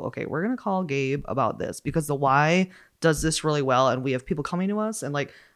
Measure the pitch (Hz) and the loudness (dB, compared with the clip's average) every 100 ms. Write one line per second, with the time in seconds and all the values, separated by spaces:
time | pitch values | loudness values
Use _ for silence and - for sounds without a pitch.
0 | - - - 151 202 254 214 185 180 139 | -4 -6 -6 -4 -4 -4 -4 -4 -2 -2
1 | 135 139 - 131 113 82 87 - 147 165 | -2 -2 -4 -2 0 -2 -6 -6 -4 -2
2 | 147 139 143 139 151 180 185 - - _ | -2 0 4 4 4 4 0 -4 -20 _
3 | 165 151 160 156 156 147 131 127 131 123 | 0 2 0 0 0 0 2 4 4 2
4 | 135 127 - 151 139 175 190 208 214 220 | 0 -2 -2 -4 -2 -2 -2 -2 -4 -4
5 | 131 143 139 - - | -4 -4 -6 -10 -20